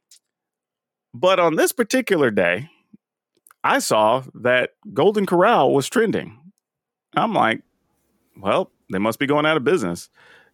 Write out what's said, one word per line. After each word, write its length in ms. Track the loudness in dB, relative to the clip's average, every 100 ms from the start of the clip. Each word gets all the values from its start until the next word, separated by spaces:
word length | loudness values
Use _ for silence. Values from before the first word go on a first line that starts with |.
| _ _ _ _ _ _ _ _ _ _ _ -2
But 240 | 0 2
on 160 | 2 2
this 160 | 0
particular 580 | -2 -2 -2 0 0 2
day, 400 | 2 0 0 -6 _ _ -20 _ _ _ _ _ _
I 160 | -2 -2
saw 420 | 0 2 2 0 -4 -6
that 360 | 0 0 -2 _ -8
Golden 320 | 0 0 2 0
Corral 480 | 2 4 4 2
was 160 | 2 0
trending. 480 | -2 0 -2 -6 -16 -20 _ _ _ _ _ _ -4
I'm 180 | -2
like, 300 | 0 -2 -2 -8 _ _ _ _ _ _ -10
"Well, 300 | -4 -2 -4 _ -10
they 80 | -4
must 180 | -4 -2
be 80 | -2
going 220 | 0 0
out 100 | 0
of 60 |
business." 460 | 0 -2 -2 -8 -12 _ -20 -20 _